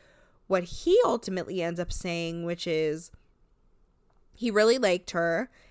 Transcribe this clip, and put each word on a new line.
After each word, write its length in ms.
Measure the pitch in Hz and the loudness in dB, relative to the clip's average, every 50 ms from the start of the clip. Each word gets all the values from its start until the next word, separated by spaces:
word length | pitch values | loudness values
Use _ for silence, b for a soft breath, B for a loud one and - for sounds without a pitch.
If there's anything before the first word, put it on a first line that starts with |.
| b b b b b b b b b | b b b b b b b b b
what 160 | - 190 180 175 | -2 -2 -2 -2
he 360 | - - - - 339 381 480 480 | -4 -8 -4 0 4 4 4 4
ultimately 580 | 339 240 233 - 190 185 180 - - 196 180 165 | 4 2 -2 -4 -4 -6 -6 -6 -6 -6 -4 -4
ends 160 | 170 170 175 | -4 -4 -4
up 140 | 175 - - | -6 -4 -4
saying, 500 | - - 180 170 170 170 165 165 170 170 | -6 -4 -4 -4 -4 -4 -6 -6 -6 -6
which 240 | 170 175 170 - | -6 -6 -4 -4
is 440 | 175 156 160 160 151 151 160 - - _ - _ _ _ _ _ _ _ _ _ _ _ _ _ _ _ _ _ _ _ _ _ _ _ | -2 0 0 0 0 -2 -4 -8 -14 _ -20 _ _ _ _ _ _ _ _ _ _ _ _ _ _ _ _ _ _ _ _ _ _ _
he 180 | - 247 233 | -6 -4 0
really 260 | 196 214 214 226 254 | 4 6 6 6 6
liked 340 | 262 226 190 180 180 - - | 4 4 2 2 0 -2 -4
her, 380 | - 170 170 170 165 185 254 - b b b b | -2 -2 0 0 0 -2 -4 -6 b b b b